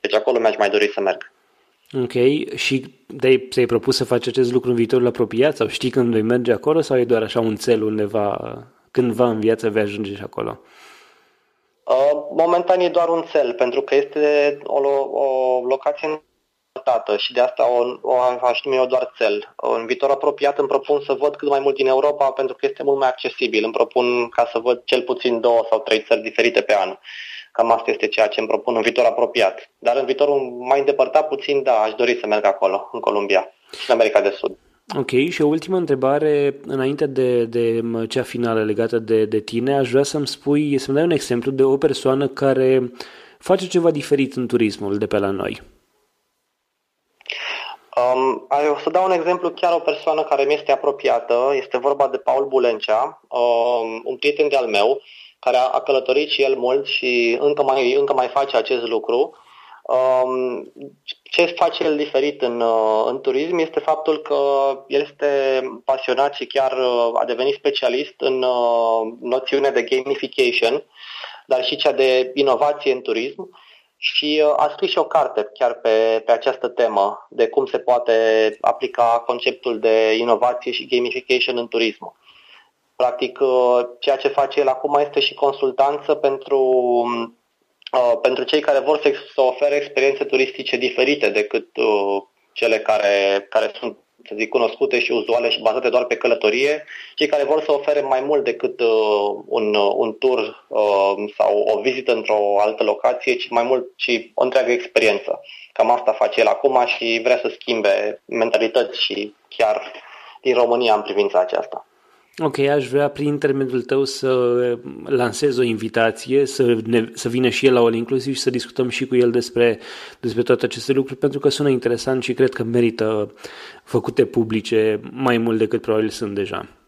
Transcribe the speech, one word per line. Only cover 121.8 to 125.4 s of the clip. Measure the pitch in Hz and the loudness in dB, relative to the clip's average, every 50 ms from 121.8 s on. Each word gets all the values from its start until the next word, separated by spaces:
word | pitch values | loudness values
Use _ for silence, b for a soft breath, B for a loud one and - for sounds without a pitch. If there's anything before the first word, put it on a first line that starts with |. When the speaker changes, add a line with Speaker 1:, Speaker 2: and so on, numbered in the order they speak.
| 120 120 120 113 - - 131 131 123 | 2 0 -2 -2 -2 -2 -2 -2 -2
Speaker 2:
și | - 123 | -4 0
cred | - 131 123 - | 2 2 0 2
că | - 117 | -2 -6
merită | 113 117 123 120 117 113 117 110 107 110 107 104 101 - B B B B B B B B B B | 0 2 2 2 2 2 0 -2 -2 0 -2 -2 -4 -8 B B B B B B B B B B
făcute | - - 120 - - - - 127 | -4 -4 -2 -2 -2 2 2 0
publice | - - 120 113 110 110 110 101 - 113 110 107 110 107 104 - - - | 2 2 -2 0 0 -2 -4 -2 0 0 2 2 2 0 -2 -6 -10 -10
mai | 123 135 127 120 | -2 0 2 2
mult | 117 | 2